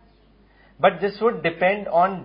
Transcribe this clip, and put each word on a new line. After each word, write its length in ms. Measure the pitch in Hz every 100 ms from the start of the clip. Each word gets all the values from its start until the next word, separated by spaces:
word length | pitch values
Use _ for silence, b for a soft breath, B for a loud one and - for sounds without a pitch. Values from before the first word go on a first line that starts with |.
| _ _ _ _ b b b -
but 80 | 190
this 320 | 180 202 -
would 200 | 220 196
depend 460 | 165 165 180 208 196
on 200 | 165 185 185